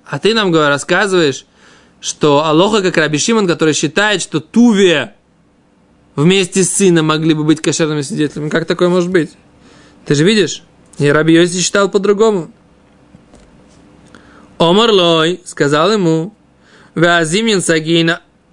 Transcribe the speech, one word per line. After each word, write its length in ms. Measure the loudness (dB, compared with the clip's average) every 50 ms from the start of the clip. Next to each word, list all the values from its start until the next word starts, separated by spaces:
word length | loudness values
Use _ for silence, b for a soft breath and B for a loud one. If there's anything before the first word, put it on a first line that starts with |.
| _
А 140 | -12 -8 -2
ты 120 | -2 0
нам, 200 | 0 0 0 0
говор-, 160 | 0 2 2 0
рассказываешь, 760 | 0 -2 -2 -2 -2 -2 0 0 0 0 0 0 -2 -4 b b b b b b b b b b b b
что 440 | -12 -12 -6 -2 0 2 2 2 2
Алоха 380 | 2 2 2 2 2 0 0
как 140 | -2 0 0
Раби 220 | 0 0 0 -2 -2
Шимон, 300 | -2 0 0 0 0 0
который 260 | 0 0 0 0 0
считает, 480 | -2 -4 -4 -2 -2 -2 0 -2 -4
что 160 | -4 -6 -8 -8
Туве 760 | -6 _ 2 2 4 4 4 4 4 2 2 0 -2 -6 -10 _ _ _ _ _ _ _ _ _ _ _ _ _ _ _ _ _ _ _ _
вместе 480 | 0 2 2 2 2 0 -2 -2 -2
с 100 | -2 -2
сыном 340 | 0 0 2 2 2 2 2
могли 280 | 0 0 0 0 0 0
бы 80 | 0
быть 180 | 0 0 0 0
кошерными 420 | -2 -4 -2 -2 -2 -2 -4 -4
свидетелями. 460 | -6 -6 -4 -4 -4 -4 -4 -8 -8 -6
Как 180 | -4 -4 -4
такое 220 | -4 -2 -2 0 0
может 220 | 0 0 0 0
быть? 220 | -2 -2 -2 -4 -8 _ _ _ _ b b b b b b b b b -6
Ты 100 | -2 0
же 80 | 0
видишь, 400 | 2 2 2 2 0 -2 -6 -10 -16 _ _ _ _ _ -6 -2
и 100 | 0 0
Раби 260 | 2 2 2 4 4
Йоси 260 | 4 4 2 0 -4
считал 300 | -4 -2 -2 -2 0 0
по-другому. 640 | -2 0 0 0 0 2 2 0 0 -2 -6 -10 -16 _ _ _ _ _ _ _ _ _ _ _ -20 -20 _ _ -20 -20 -20 _ _ -20 _ _ -20 -20 -20 -20 -20 -20 B B B B B B B B B B _ -2
Омар 320 | 0 2 2 2 2 2
лой, 520 | 2 2 2 2 2 0 0 -2 -4 -6 -10
сказал 480 | -10 -4 -2 -2 0 0 0 2 0
ему, 420 | 0 0 0 0 0 -2 -4 -6 -12 _ _ _ b b b b b b b b -4
"Веазимин 680 | 0 0 2 2 0 0 -2 -2 -2 0 0 0 0
сагина 640 | 0 -2 -2 -2 -2 0 0 0 0 0 -2 -4 -8 _ _ _ _ _